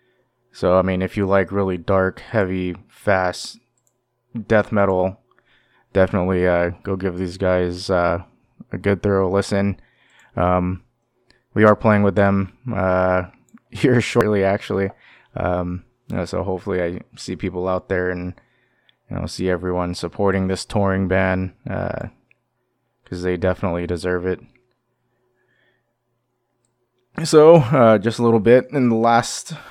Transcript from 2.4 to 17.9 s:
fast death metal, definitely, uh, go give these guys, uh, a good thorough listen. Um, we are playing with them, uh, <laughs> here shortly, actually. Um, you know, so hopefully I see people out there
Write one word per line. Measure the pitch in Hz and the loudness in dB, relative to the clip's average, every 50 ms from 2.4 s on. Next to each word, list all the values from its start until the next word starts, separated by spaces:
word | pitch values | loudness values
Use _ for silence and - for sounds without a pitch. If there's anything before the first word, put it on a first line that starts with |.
| 95 92 95 92 90 90 85 85 - _ | -2 -2 -2 -4 -4 -6 -8 -10 -14 _
fast | _ - - 104 98 92 92 90 87 - - - - - _ _ _ _ _ _ _ _ _ _ _ _ _ _ - 117 101 | _ -6 -2 0 0 0 0 -2 -4 -6 -12 -14 -16 -20 _ _ _ _ _ _ _ _ _ _ _ _ _ _ -14 -12 -2
death | - 110 104 101 - | 0 2 2 2 2
metal, | 110 101 101 98 95 92 92 95 98 - _ _ _ _ _ _ _ _ _ _ _ _ _ _ | 0 0 2 2 2 0 0 -2 -4 -8 _ _ _ _ _ _ _ _ _ _ _ _ _ _
definitely, | - 98 95 92 - 95 90 92 92 90 90 | 0 0 2 2 2 -2 0 0 0 0 2
uh, | 90 87 87 87 87 85 - | 2 2 2 0 -2 -4 -8
go | - 101 98 | -8 -8 -6
give | 92 95 95 87 90 | -4 -4 -6 -4 -4
these | 95 87 92 95 | -6 -8 -6 -4
guys, | 98 92 90 92 90 87 87 90 90 - | -2 0 0 0 0 -2 -4 -6 -4 -2
uh, | 95 87 87 85 85 85 - - _ _ _ _ _ - - - | 0 0 2 0 0 -2 -6 -12 _ _ _ _ _ -20 -16 -14
a | - 95 | -12 -4
good | - 101 101 87 | -2 -2 -2 0
thorough | - 104 98 95 95 90 | 0 0 0 0 0 0
listen. | 95 98 - - 104 98 101 101 - - _ _ _ _ _ _ _ _ _ _ _ | 0 -2 -2 -2 -2 -2 -2 -2 -4 -6 _ _ _ _ _ _ _ _ _ _ _
Um, | 98 87 90 90 90 90 90 92 - - _ _ _ _ _ _ _ _ _ _ _ _ _ - | -2 0 2 2 0 0 -2 -4 -6 -12 _ _ _ _ _ _ _ _ _ _ _ _ _ 0
we | 107 107 | 4 6
are | 107 104 | 6 6
playing | - - 110 104 101 | 4 4 2 2 4
with | 101 101 87 | 2 2 2
them, | 101 101 98 98 98 98 - - _ - 127 107 | 2 2 4 2 0 -2 -4 -8 _ -10 -8 -4
uh, | 92 92 92 92 92 92 90 92 92 92 - - _ _ _ | -2 -2 0 0 2 2 2 0 0 -2 -6 -12 _ _ _
<laughs> | - - _ _ | -20 -20 _ _
here | - - - 131 123 120 | -4 0 2 2 4 2
shortly, | - - - 120 107 107 104 101 95 | 0 0 0 0 2 2 2 2 2
actually. | 95 101 - - - 98 98 98 95 - _ _ - - _ _ _ _ | 0 0 -2 -4 -6 -4 -4 -4 -4 -6 _ _ -20 -20 _ _ _ _
Um, | - 90 90 90 90 90 87 90 90 - _ _ _ _ - | -6 -4 -2 -2 -2 -4 -4 -6 -8 -12 _ _ _ _ -8
you | 92 | -8
know, | 95 87 | -6 -6
so | - 92 90 | -6 -6 -6
hopefully | 90 98 95 87 - 104 92 90 | -4 -4 -6 -6 -6 -6 -4 -4
I | 87 85 90 - - - - | -4 -4 -6 -10 -14 -18 -20
see | - - - 92 | -16 -12 -10 -8
people | 78 107 92 90 90 90 92 | -8 -8 -6 -6 -6 -4 -4
out | 92 90 - | -4 -4 -4
there | - | -4